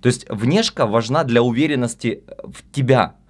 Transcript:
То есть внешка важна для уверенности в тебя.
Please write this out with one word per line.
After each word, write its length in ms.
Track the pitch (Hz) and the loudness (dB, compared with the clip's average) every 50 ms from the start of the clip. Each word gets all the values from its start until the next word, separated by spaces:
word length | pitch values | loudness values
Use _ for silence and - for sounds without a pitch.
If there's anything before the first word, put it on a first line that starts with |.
То 60 | - 120 | 2 0
есть 180 | 113 - - - | 0 0 -4 -10
внешка 580 | - 101 110 123 160 214 226 - - - 135 | -8 -4 -2 2 2 2 0 0 -2 -2 -2
важна 380 | 110 101 117 113 110 131 160 160 | 2 2 0 0 0 -2 -2 0
для 180 | 127 117 120 | 0 0 2
уверенности 840 | 120 123 117 120 151 170 147 127 123 117 - _ - 117 107 - _ - - - - | 2 2 0 0 0 0 0 -2 -2 -4 -6 _ -4 -4 -4 -6 _ -20 -18 -16 -16
в 260 | - - - - _ | -18 -18 -20 -20 _
тебя. 420 | - 143 131 127 131 123 98 - - _ _ | -6 -2 2 4 4 4 4 0 -2 _ _